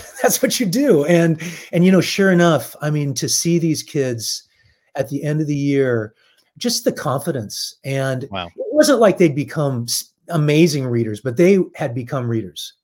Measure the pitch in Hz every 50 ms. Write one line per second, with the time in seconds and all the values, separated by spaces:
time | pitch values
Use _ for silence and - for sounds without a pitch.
0 | - - - - - 254 - - - 254 - - 254 185 165 247 285 285 196 143
1 | 143 151 175 170 170 170 160 156 165 175 170 - - - - 175 175 190 190 180
2 | 151 - - - 196 190 185 175 175 170 160 135 - - - - - 151 151 151
3 | 147 143 131 - - 127 - - - 170 170 170 160 165 156 - - - - 151
4 | 135 127 120 113 107 - - - - _ _ _ _ _ _ _ _ _ - 147
5 | 127 - 139 139 160 147 151 156 156 147 147 143 143 143 143 139 135 127 120 113
6 | 107 107 - _ _ _ _ _ _ _ _ - - 240 233 - - 254 - -
7 | - 151 123 139 - 175 151 127 104 95 - - - - - _ - 139 135 135
8 | 135 135 131 127 131 135 101 95 87 - - - - - - 302 302 302 277 226
9 | 226 202 170 - 180 160 135 143 135 135 - 165 147 139 131 120 120 120 - -
10 | - - _ _ _ - 175 160 147 151 147 156 170 170 143 143 131 127 120 117
11 | 113 110 107 104 - 131 117 120 175 185 202 190 180 - - - 160 139 120 131
12 | 117 120 151 135 123 117 117 113 101 90 - - - - - _